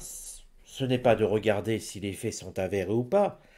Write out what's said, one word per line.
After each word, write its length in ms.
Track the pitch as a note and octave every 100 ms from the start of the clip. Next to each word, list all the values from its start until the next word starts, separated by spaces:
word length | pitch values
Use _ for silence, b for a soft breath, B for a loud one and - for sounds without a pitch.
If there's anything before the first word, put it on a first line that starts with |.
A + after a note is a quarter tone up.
| - - - - - - -
ce 180 | -
n'est 160 | C3 B2
pas 160 | B2 A2
de 80 |
regarder 560 | G#2 G#2+ G#2+ G2+ G2 A2
si 220 | - G2+
les 100 | G2
faits 220 | F#2 A2+
sont 260 | - F#2 F#2
avérés 320 | F#2 G2 F2+
ou 140 | A#2 B2
pas, 340 | G3 G3 - b